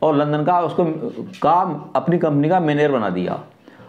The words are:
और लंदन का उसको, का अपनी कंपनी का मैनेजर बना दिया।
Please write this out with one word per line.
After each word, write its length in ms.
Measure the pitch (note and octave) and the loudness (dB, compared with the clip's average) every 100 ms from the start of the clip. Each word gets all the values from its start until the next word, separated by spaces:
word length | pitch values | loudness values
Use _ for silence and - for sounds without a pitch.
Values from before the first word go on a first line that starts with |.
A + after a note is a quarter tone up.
और 140 | D#3 D3 | 0 2
लंदन 280 | D3 D3+ | 0 0
का 160 | D3+ F3+ | 0 0
उसको, 240 | D#3+ D#3+ E3+ - - - A#2+ - | 0 0 -2 -2 -8 -10 -14 -2
का 480 | C#3+ E3+ F#3+ D3 - C3+ | 2 2 0 -4 -6 -4
अपनी 220 | D3+ E3+ | 0 2
कंपनी 300 | E3 C#3+ D3 | 2 2 2
का 120 | F3+ | 2
मैनेजर 320 | D#3+ D3 D3 | 2 2 2
बना 180 | C3 G#2 | 2 -2
दिया। 300 | F2+ F2+ - - - - - | -2 -4 -6 -10 -20 -20 -20